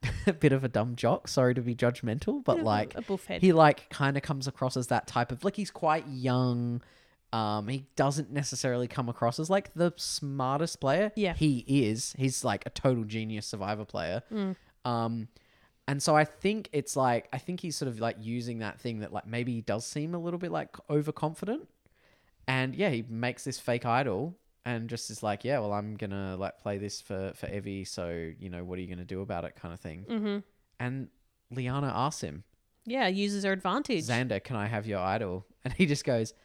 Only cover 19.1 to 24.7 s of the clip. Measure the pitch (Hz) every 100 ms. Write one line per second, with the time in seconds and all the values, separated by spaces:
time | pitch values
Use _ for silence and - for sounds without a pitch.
19.1 | 101 - 120 120 117 - 104 - 151 151
20.1 | 175 170 170 175 160 - - - 151 147
21.1 | - 156 160 196 277 - _ _ _ _
22.1 | _ _ _ - 131 131 135 190 123 117
23.1 | 113 123 123 - 123 - 120 120 117 135
24.1 | 95 151 180 _ _ 120